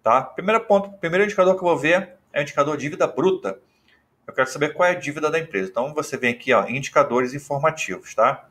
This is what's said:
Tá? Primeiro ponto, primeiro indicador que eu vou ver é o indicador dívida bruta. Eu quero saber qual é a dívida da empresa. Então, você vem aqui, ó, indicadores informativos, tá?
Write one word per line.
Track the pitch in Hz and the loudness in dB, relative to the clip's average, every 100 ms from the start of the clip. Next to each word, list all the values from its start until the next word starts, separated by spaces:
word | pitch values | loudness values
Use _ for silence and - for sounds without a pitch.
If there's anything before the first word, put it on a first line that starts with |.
Tá? | 110 123 | 4 2
Primeiro | 131 - 180 220 | 2 -6 0 0
ponto, | 220 202 196 - | 2 0 0 -8
primeiro | 170 180 | -4 0
indicador | 208 202 185 185 | 0 4 2 4
que | |
eu | 180 | 2
vou | 156 | 0
ver | 147 175 190 - _ | 2 2 0 -16 _
é | - | -6
o | |
indicador | 143 - 143 147 | -4 0 0 0
dívida | 147 147 127 | -6 -2 -2
bruta. | - 170 185 98 95 _ _ _ _ _ _ - | 2 0 0 -4 -10 _ _ _ _ _ _ -12
Eu | |
quero | - 131 | -2 -2
saber | 147 147 | 0 -4
qual | 151 175 | 2 0
é | |
a | |
dívida | 180 143 147 151 | 2 -4 -4 -2
da | 160 | -2
empresa. | 160 98 95 | -2 -4 -4
Então, | 113 135 | -4 -4
você | 151 147 127 | -4 -6 -2
vem | 123 | -2
aqui, | 120 - | -2 2
ó, | 117 98 | 2 2
indicadores | 123 139 156 143 120 127 | -4 -2 2 2 2 -2
informativos, | 139 - 143 156 156 - 87 - | -6 -8 -2 -2 -2 -8 -10 -10
tá? | - 117 135 - | 0 2 2 -10